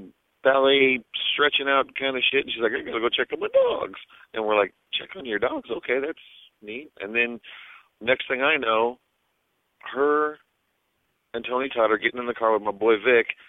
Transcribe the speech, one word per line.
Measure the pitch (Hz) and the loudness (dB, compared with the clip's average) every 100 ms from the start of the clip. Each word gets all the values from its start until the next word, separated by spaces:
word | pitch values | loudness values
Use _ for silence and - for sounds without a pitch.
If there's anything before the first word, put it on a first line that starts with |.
| 95 _ _ _ | -10 _ _ _
ballet | 131 135 135 139 135 127 - - - | 2 4 6 6 4 2 -4 -6 -4
stretching | - 143 - 139 | 0 2 2 0
out | 139 127 - | 0 0 -4
kind | 135 131 | -4 0
of | 123 | 0
shit, | 135 | 0
and | 139 | -2
she's | 117 | -2
like, | 113 | -2
"I | 120 | -2
gotta | - 113 | -4 -2
go | 117 | -2
check | - - | -2 -4
on | 214 | -4
my | 359 | 0
dogs." | 539 508 - - 95 - - _ | 2 2 0 -6 -10 -20 -20 _
And | 110 | -4
we're | 107 104 | 0 2
like, | 98 _ - | 2 _ -10
"Check | - - 190 | -10 -8 -12
on | 135 | -6
your | 104 | -2
dogs? | 117 302 - | -2 -4 -8
Okay, | 113 - 127 | -8 -2 -2
that's | 139 160 - - - _ | -4 -10 -16 -20 -20 _
neat." | 104 113 151 - | -14 -14 -14 -14
And | 98 | -6
then | 117 120 117 - - - - _ - | -2 -2 -4 -16 -20 -20 -20 _ -8
next | 110 131 - | -2 -2 -2
thing | 131 | -2
I | 139 156 | 0 0
know, | 117 110 117 123 _ _ _ _ _ _ _ _ - | 2 2 0 -4 _ _ _ _ _ _ _ _ -10
her | 127 147 147 151 151 _ _ _ _ _ _ _ _ _ | -2 2 2 -2 -6 _ _ _ _ _ _ _ _ _
and | 117 | -10
Tony | 113 123 135 | -4 -4 -2
Todd | 123 110 | 0 2
are | 107 | 2
getting | 110 123 | 0 -4
in | 120 | -6
the | |
car | 117 113 | -2 2
with | 110 | 2
my | 104 | 0
boy | 101 110 110 | 0 2 2
Vic, | 110 120 113 - | 4 2 2 -6